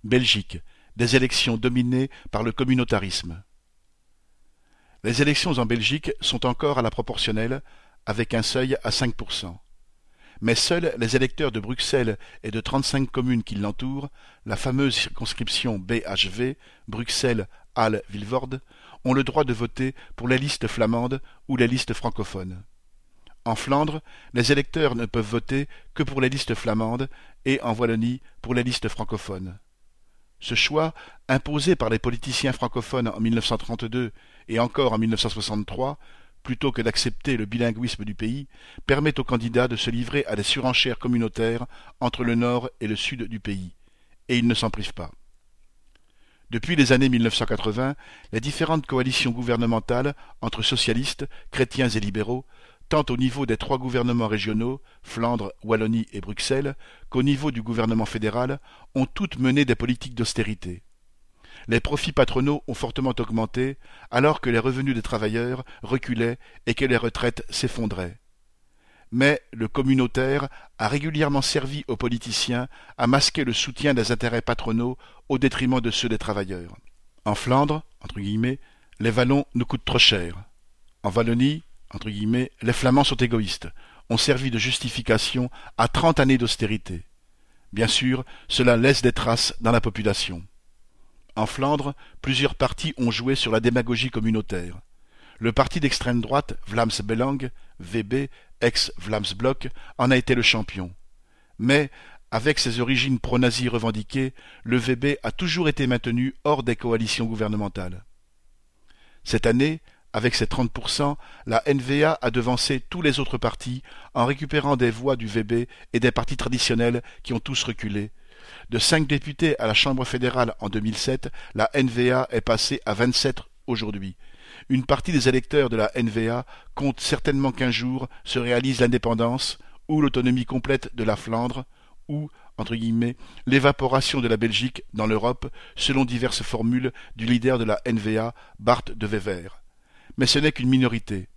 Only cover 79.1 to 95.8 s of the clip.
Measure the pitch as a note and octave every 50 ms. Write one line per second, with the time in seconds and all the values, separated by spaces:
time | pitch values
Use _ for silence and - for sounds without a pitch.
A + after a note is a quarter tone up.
79.1 | G#2+ A#2 B2 B2 C#3 C#3+ C#3+ - - A#2+ A#2+ - - A#2 - - - A#2 - -
80.1 | A2 G2 F2 E2+ E2+ F2 G2 - - _ _ - - _ - - _ _ - G#2
81.1 | F#2+ A#2 A2+ A2+ A#2 A#2+ B2+ C#3 D3+ D#3+ - - - - - - - F#2+ - A2
82.1 | G#2 G2+ G#2 G#2+ A#2 B2 B2+ - - _ - A2+ A#2+ - - B2+ B2 C#3 C#3 -
83.1 | C3+ A#2+ B2+ A#2 A#2+ A2+ G#2 G2 - - - E2 - - - - - - - -
84.1 | A#2 A2+ - - C#3 B2 C3 C3+ A#2 A2+ G2+ B2+ A#2+ - - B2 - - A#2 -
85.1 | A2+ G#2+ - - - B2+ B2 B2 - - - - - - A2+ A#2 - C3+ - E3
86.1 | D#3+ - C#3 C3 C3+ B2 A#2 A2 - - A#2 G2+ G#2+ G#2+ - - F#2 E2 - -
87.1 | _ _ _ _ - _ _ _ _ - _ - - G2+ A#2 A2 - - C3+ B2+
88.1 | C3 B2+ B2+ - - - - - - - B2+ B2 A#2+ A#2 A#2 C3+ C#3+ - - B2
89.1 | - - - B2 A2+ A2+ - - - - A#2 A2+ A#2 A#2 - A#2 G2+ - G#2 G#2+
90.1 | G2+ - - - F#2 E2+ F#2 G2 _ - _ - - _ - - _ _ - -
91.1 | _ - - _ - A2 A2 A2 - - C3+ C#3 D3+ D3 C#3 C#3+ C#3 - - -
92.1 | - - - C3+ C3+ B2+ C#3 C#3 - - C3+ B2 - - - D#3+ D#3+ - B2+ A#2
93.1 | A2 A2 A#2+ C3 C3+ C3 - B2 A2 A2+ A2 A#2+ A#2+ B2+ A#2 A2+ B2 A2 A2+ C3
94.1 | - A2+ G#2+ A2+ A2 A2 G2+ - G2+ F2+ F2 F2+ F2 F#2 - _ - - - _
95.1 | _ - - - - - A2+ A#2 A2 C3+ C3 B2+ - F3+